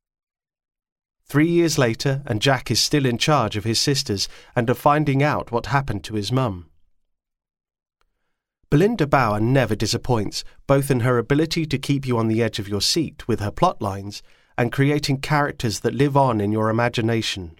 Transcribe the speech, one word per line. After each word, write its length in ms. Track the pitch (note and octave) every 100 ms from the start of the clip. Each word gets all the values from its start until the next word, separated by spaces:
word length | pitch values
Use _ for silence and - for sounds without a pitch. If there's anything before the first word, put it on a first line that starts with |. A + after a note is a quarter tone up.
| _ _ _ _ _ _ _ _ _ _ _ _ -
Three 220 | C#3+ E3
years 320 | E3+ E3 D3+
later, 420 | A#2+ A2 C#3+ C3+ C#3
and 120 | G#2+
Jack 300 | C#3 C3 -
is 100 | A2
still 280 | - D3 C3+
in 100 | A#2
charge 400 | - D3 G#2+ G#2+
of 60 |
his 180 | A2 A2+
sisters 480 | - C#3 - G2 - - - -
and 140 | A#2
of 80 | A#2+
finding 460 | D3 D3 D3 C3+
out 280 | D3 G#2+ -
what 140 | A#2 G#2
happened 360 | C#3 C#3 G#2
to 100 | -
his 180 | G#2+ G2+
mum. 380 | B2+ B2+ F#2 D#2+ _ _ _ _ _ _ _ _ _ _ _ _ _ _ _ _ _ _ _ _
Belinda 380 | D3 G3+ A#3 D3
Bauer 320 | C#3+ A#2 G#2
never 360 | A2+ C3+ A2 G#2
disappoints, 680 | G#2+ A#2 - A#2 G2+ - - - -
both 240 | C#3 C#3
in 80 | B2+
her 180 | B2 A#2+
ability 480 | A2 C#3+ D#3+ E3+ D#3
to 140 | C#3
keep 260 | - C#3 C3+
you 140 | A#2
on 80 | A2+
the 160 | A2
edge 160 | A2+ -
of 100 | G2+
your 120 | G2+
seat 460 | - E3+ B2+ - -
with 120 | G#2+
her 100 | G#2
plot 320 | - F3+ -
lines 400 | G#2 G2 G2+ G#2 - _ _ -
and 120 | A#2+
creating 500 | - C#3 D3 D3 C3+
characters 580 | - D3+ C#3+ - A#2+ G2+
that 160 | A#2+ A#2
live 200 | D3 C#3
on 240 | C3 A2
in 120 | G2+
your 180 | G#2+ A2
imagination 880 | A2+ A#2+ A#2 A2+ A2+ - G2 E2+ -